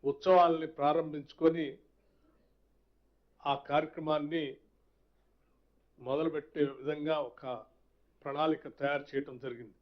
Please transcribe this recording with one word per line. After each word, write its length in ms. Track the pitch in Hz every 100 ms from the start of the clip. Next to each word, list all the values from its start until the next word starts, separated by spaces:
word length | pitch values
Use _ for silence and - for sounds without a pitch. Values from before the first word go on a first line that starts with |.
ఉత్సవాల్ని 640 | 139 139 185 185 170 165 160 -
ప్రారంభించుకొని 880 | 143 156 160 151 139 - 160 165 147 135 _ _ _ _ _ _ _ _ _ _ _ _ _ _ _ _
ఆ 100 | 147 139 -
కార్యక్రమాన్ని 760 | 143 156 - 156 151 147 160 143 131 _ _ _ _ _ _ _ _ _ _ _ _ _ _
మొదలుపెట్టే 680 | 123 139 165 156 - 160 139 131
విధంగా 380 | 135 151 147 156 131
ఒక 140 | - 131 120 107 _ _ _ _ _
ప్రణాళిక 440 | 139 139 160 156 143 -
తయారు 260 | 139 143 143
చేయటం 240 | 139 143 123
జరిగింది. 320 | 135 120 113 _